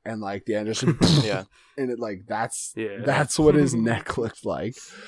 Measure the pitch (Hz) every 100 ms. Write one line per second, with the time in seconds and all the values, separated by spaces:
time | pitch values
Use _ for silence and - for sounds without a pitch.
0 | - 110 101 101 - 107 107 110 127 127
1 | 175 147 110 95 92 _ _ - 127 117
2 | 113 98 104 110 120 - - - 110 101
3 | 139 135 143 - 151 151 139 120 113 113
4 | - - 113 - 104 71 101 - - -